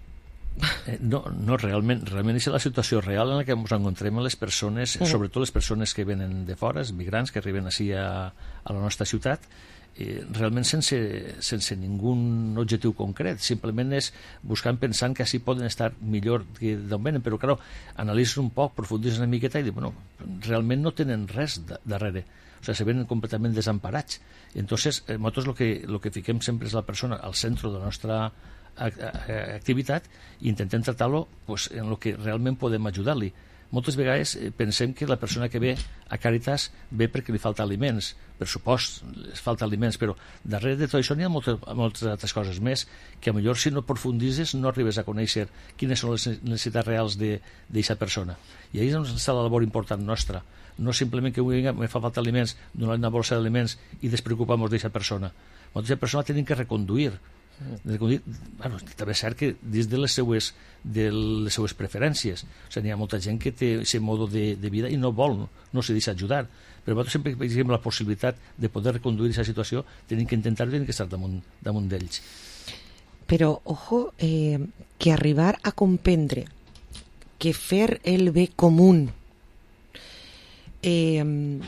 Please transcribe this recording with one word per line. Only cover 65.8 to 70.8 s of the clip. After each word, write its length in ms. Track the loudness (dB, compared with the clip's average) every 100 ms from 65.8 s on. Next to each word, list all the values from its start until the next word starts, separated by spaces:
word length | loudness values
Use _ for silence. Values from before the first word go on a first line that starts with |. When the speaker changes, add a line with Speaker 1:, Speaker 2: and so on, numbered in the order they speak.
Speaker 1:
se 100 | 2
deixa 200 | 2 0
ajudar. 340 | -2 0 -2 -2 -10 -20 -8
Però 100 | -2
nosaltres 180 | 0 2 0
sempre 160 | -2
veiem 340 | -2 0 2 2
la 60 | 2
possibilitat 540 | 0 -2 -2 0 0 -2 -8 -4
de 120 | -2
poder 240 | 0 0
reconduir 380 | 0 0 2 2
aquesta 120 | 2 0
situació, 320 | -2 -2 -4 -6 -12 -4
tenim 200 | 0 2
que 80 | 2
intentar-ho, 320 | 2 0 0
tenim 160 | 0